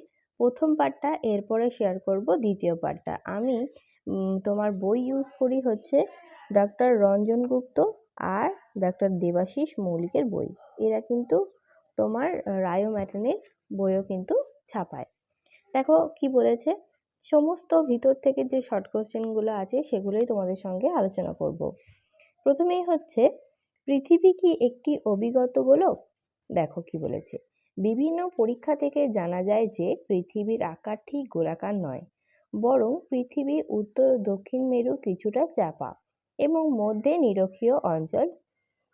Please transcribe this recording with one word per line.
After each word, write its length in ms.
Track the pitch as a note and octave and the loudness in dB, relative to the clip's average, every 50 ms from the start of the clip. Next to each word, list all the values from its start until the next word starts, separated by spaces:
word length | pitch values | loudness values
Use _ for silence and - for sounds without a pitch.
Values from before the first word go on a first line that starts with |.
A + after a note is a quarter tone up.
| - - _ _ _ _ _ - | -4 -8 _ _ _ _ _ -2
প্রথম 280 | A#3+ B3 B3 - D#4 D#4 D4+ D#4 | 0 0 0 2 0 2 2 2
পার্টটা, 320 | C#4+ C#4 C#4 - - C#4+ D#4 - - A3+ G#3 | 0 0 -2 -4 -4 -4 -4 -2 -2 -2 -2
এরপরে 340 | G3+ G3+ G3+ A3 A3+ A#3 A#3+ A#3 | -2 -2 -2 -2 0 0 0 0
শেয়ার 200 | - G#3+ F#3+ F#3 F#3+ - | 0 -2 -2 -2 -2 -2
করব 200 | - G3 F#3+ A3 D4+ F4 D#4+ A#3 | -2 -2 0 0 0 0 2 2
দ্বিতীয় 300 | G#3 G3 G3 - F3 E3 E3 D#3+ | 0 0 0 0 -2 -2 -2 -2
পার্টটা। 320 | D3 D3 E3 - E3 D#3+ - - - F#3 | -6 -6 -6 -8 -8 -8 -8 -8 -8 -6
আমি, 200 | G#3 A#3 C4 B3+ A3+ B3 D4 - - _ _ _ _ _ - F#3+ | -4 -2 -2 -2 -2 -4 -6 -10 -14 _ _ _ _ _ -6 -4
উম, 200 | F#3+ F#3+ F#3+ F#3+ F#3+ G3 | -2 -2 -2 -2 -2 -2
তোমার 240 | G#3 G3+ G#3 G#3 G#3+ G3+ F#3+ F#3+ | -2 -2 0 0 -2 -2 -2 0
বই 160 | F#3+ G#3+ B3 B3+ B3+ | 0 0 0 0 -2
ইউজ 200 | C4+ C4+ C4+ - - - | -2 -2 -4 -6 -4 -2
করি 180 | C4 B3 B3+ C4+ B3+ | 0 0 0 0 0
হচ্ছে 320 | B3+ G#3+ G#3+ - - C4+ C#4+ F#4 - - - - - - - - - G3+ G3+ | 0 -2 -4 -2 0 2 2 2 0 -4 -14 -20 -20 -20 -20 -6 0 2 2
ডক্টর 320 | G3+ G3+ G3+ - B3 B3+ B3 G#3+ G3+ | 2 2 2 2 2 4 6 6 6
রঞ্জন 360 | G3 G3 G3+ G#3 A3 A3+ A#3+ B3 B3 | 6 4 4 2 2 2 0 0 0
গুপ্ত 280 | B3+ B3+ B3+ B3+ - C#4+ E4 A4 G#4+ - _ _ _ - - F3 F#3+ | 0 -2 -2 0 0 2 2 2 0 -4 _ _ _ -6 -4 -2 -2
আর 120 | G3+ A#3+ F4+ G4 - - _ - G3+ F#3+ | 0 -2 -2 -4 -6 -12 _ -6 -2 -2
ডক্টর 260 | F3+ F3+ - G3+ F#3+ F#3+ F3 F3+ | -2 0 0 0 0 0 0 0
দেবাশিস 480 | F3 F3 F3 F#3 F#3 - C#4 D4+ D4+ - - G3+ | 0 2 2 0 -2 -2 -2 -4 -4 -4 -4 -4
মৌলিকের 400 | F3+ E3+ E3 F3 F3 - - D4 A#3 F#3 | -2 -2 -2 -2 -2 0 0 0 0 0
বই। 160 | E3 - - - - - - - - G#3+ | -2 -4 -4 -8 -12 -20 -18 -6 -2 0
এরা 160 | A3 A3 A3 A3+ - | 0 0 -2 -2 -2
কিন্তু 280 | A#3+ A#3+ A#3+ A#3+ - F#4 G4+ - - _ _ _ _ _ _ _ _ - | -2 -2 0 2 0 0 0 -2 -8 _ _ _ _ _ _ _ _ -2
তোমার 300 | A3 G#3+ A3 A#3 C#4 E4+ F4 - - G3+ G3 F#3+ F#3 | -2 0 0 -2 -2 -2 -4 -4 -4 -4 -2 -2 -2
রায়ো 240 | F3+ E3+ - - A3 G#3+ | 0 0 0 0 0 -2
ম্যাটানির 440 | G#3 G3 F#3+ - G3+ G#3+ B3+ F#4 G#4+ - _ _ _ _ - G3+ G3 | -4 -6 -6 -6 -4 -2 -2 -2 -4 -6 _ _ _ _ -10 -4 -2
বইও 240 | G3 F#3+ F#3+ F#3+ F#3+ - | 0 0 0 0 -2 -4
কিন্তু 240 | F#3+ F#3 F#3 - - C5 C#5 - - _ _ - | -6 -6 -4 -2 0 0 -2 -4 -8 _ _ -10
ছাপায়। 380 | - G#3 F3 - - C3 B2+ - _ _ _ _ _ _ _ _ _ _ _ _ - | -8 -8 -8 -8 -10 -12 -14 -14 _ _ _ _ _ _ _ _ _ _ _ _ -2
দেখো 220 | C4 C4 - D#4 E4 D#4+ - - - | 0 2 4 4 4 4 2 -2 -4
কি 80 | C#4+ C#4 C4 | -2 0 2
বলেছে, 340 | B3 A#3 A#3 A#3 A#3 - D4+ F#4 G#4 - _ _ _ _ _ _ _ - - | 4 4 4 2 2 0 -2 -2 -2 -6 _ _ _ _ _ _ _ -4 2
সমস্ত 400 | D4+ D4 D4 D#4+ F4+ E4+ - - E4 E4 D#4 C4+ | 2 4 4 4 0 -2 -2 2 2 2 4 2
ভিতর 240 | A#3+ A#3 A#3+ C4+ C4+ C4+ - | 2 2 4 2 2 2 2
থেকে 180 | C#4 C4+ C#4 C4 B3+ C4 | 0 0 0 0 0 0
যে 60 | C4 B3 - | -2 -2 -2
শর্ট 180 | A3+ G3 G3 - - | -4 -4 -4 -4 -4
কোশ্চেনগুলো 580 | G#3+ G#3+ G#3+ - A3+ A3+ A3+ A3 A3 G#3 A3 A3 G3+ F#3+ | -6 -4 -4 -6 -6 -4 -2 -2 -2 -2 -2 -2 -4 -4
আছে 160 | G3 B3 C4+ D4+ - | -2 -2 -2 0 0
সেগুলোই 360 | B3 G3 G3 G3 G3 G#3+ A#3+ B3 | -2 -2 -2 0 0 0 0 0
তোমাদের 280 | A3+ G3+ F#3+ F3+ F#3+ F#3+ - | 0 0 0 -2 -2 -4 -6
সঙ্গে 220 | F#3+ F#3 F#3 A3+ D#4 F4+ C#4+ | -6 -4 -2 0 0 2 2
আলোচনা 360 | G3 G3 F#3+ - F3+ E3 E3 - D#3+ | 0 0 -2 -4 -4 -4 -4 -4 -4
করব। 200 | D3+ E3 E3 F3 - - - _ - - _ _ _ _ _ _ _ _ _ - | -4 -4 -4 -6 -6 -6 -10 _ -20 -20 _ _ _ _ _ _ _ _ _ 0
প্রথমেই 380 | C4+ C#4 C#4 E4+ F4+ F4+ F4+ F4 F4 | 2 2 2 2 0 0 0 0 0
হচ্ছে, 320 | E4+ D#4 - - - A3+ A#3+ - - - _ _ _ _ _ _ _ _ _ - | -2 -2 -2 -4 -4 -4 -4 -4 -6 -16 _ _ _ _ _ _ _ _ _ -2
পৃথিবী 420 | C#4 C4+ C4+ - E4+ F4 F4+ F#4+ F4+ - | -2 -2 2 2 4 4 6 4 4 4
কি 100 | F#4+ F4 D#4+ - B3 A#3+ | 2 0 2 2 0 0
একটি 240 | B3 B3 - D4 D4 - - G#3+ G#3 | 0 -2 -4 -4 -2 -2 -2 -2 -2
অবিগত 420 | G3 A3 A#3 A#3+ B3+ B3 B3 B3+ C4+ C4 C4 | 0 0 0 0 0 0 0 0 2 4 6
গোলক? 280 | C#4 D4+ F#4+ E4+ G3+ - - _ _ _ _ _ _ _ _ - G#3+ F3+ | 6 6 4 2 0 -2 -6 _ _ _ _ _ _ _ _ -4 -2 -2
দেখো 220 | D#3 D3+ - F3 E3+ - | -2 -2 -4 -8 -10 -8
কি 80 | - D#3+ D3+ | -8 -6 -6
বলেছে, 320 | - - D#3 D#3+ - - - _ _ _ _ _ _ _ | -6 -6 -6 -8 -10 -14 -16 _ _ _ _ _ _ _
বিভিন্ন 420 | F#3+ F#3+ G#3+ A3+ B3 C#4+ D#4+ E4 E4+ F4+ F4+ F4+ - | -2 -2 0 0 0 0 0 -2 -2 -4 -4 -2 0
পরীক্ষা 360 | A3+ A3 A#3+ A#3+ - - D4 D4 D4 | 0 0 -2 -2 -2 -2 -2 0 -2
থেকে 180 | C#4+ - D4 C#4+ C4 G#3+ | -2 0 0 0 0 0
জানা 240 | G3+ E3+ E3+ F3+ F3+ F#3 G3 | -2 -2 -2 -2 -2 0 0
যায় 180 | G#3 A3 A3+ G3+ F#3 | 2 2 0 0 -2
যে 120 | - E3+ F#3 E4 - - | -2 -2 -2 -2 -4 -2
পৃথিবীর 540 | - G3+ F3+ F3+ - - G#3+ G3+ G#3+ A3+ - F3+ E3 D#3+ | -2 -2 -2 -2 -2 -6 -6 -4 -2 -2 -2 -2 -4 -8
আকার 260 | - - G#3+ A3 A3 _ - | -10 -10 -10 -10 -10 _ -8
ঠিক 160 | C#4 C#4+ C4+ A3 - | -8 -8 -6 -6 -4
গোলাকার 400 | E3 D#3+ D#3+ E3 E3 F#3 G3 G#3 G3 F3 | -4 -2 -2 -4 -6 -6 -6 -4 -4 -4
নয়, 180 | C#3+ B2+ B2+ - - _ _ _ _ _ _ _ _ - G#3 A3 | -6 -8 -10 -12 -16 _ _ _ _ _ _ _ _ -6 -2 0
বরং 280 | A#3+ C4+ C4 A3 A3+ C4+ F4 - - | 2 2 2 2 0 -2 -4 -6 -6
পৃথিবী 460 | C4+ B3 B3 B3 - D4 C#4 C#4 D4 D#4 - - G#3+ G#3+ | -4 -4 -4 -4 -4 -4 -2 -2 -2 -2 -2 -2 -4 -4
উত্তর 280 | G#3 G#3 - - C4 C4 C4 | -4 -2 0 2 4 4 4
ও 80 | A#3 G3+ G#3 | 2 0 -2
দক্ষিণ 320 | G3 G3 G3 - - B3+ C4 C4 B3+ | -4 -4 -4 -6 -4 -2 -2 0 0
মেরু 200 | A#3+ A#3 B3+ C#4+ C4+ - | 0 0 -2 -4 -4 -4
কিছুটা 360 | G#3 F#3 F#3 - G#3+ G#3 B3 D#4+ E4 - | -4 -4 -4 -4 -4 -2 0 -2 0 0
চাপা 340 | - F#3+ D#3+ D#3 - C#3 A2+ - - _ _ _ _ _ _ _ - - | -2 -2 -2 -4 -6 -10 -10 -12 -14 _ _ _ _ _ _ _ -2 0
এবং 160 | D4 E4 D#4+ D#4+ D#4 C4+ A3 | 2 2 2 2 0 0 0
মধ্যে 320 | G#3 G#3 A3 G#3+ A3+ C#4 D#4+ F4 D4 | 0 0 0 0 0 2 2 4 2
নিরক্ষীয় 500 | A3+ G3 G3+ F#3+ F#3 F#3+ - A3+ A#3 C4 - - F3+ E3 | 2 2 2 0 0 -2 0 2 2 2 2 2 0 0
অঞ্চল 320 | D#3+ D#3+ E3 - G#3 C4+ F4 - - _ _ _ _ _ _ _ _ _ _ | -2 -2 -2 0 0 0 0 -2 -6 _ _ _ _ _ _ _ _ _ _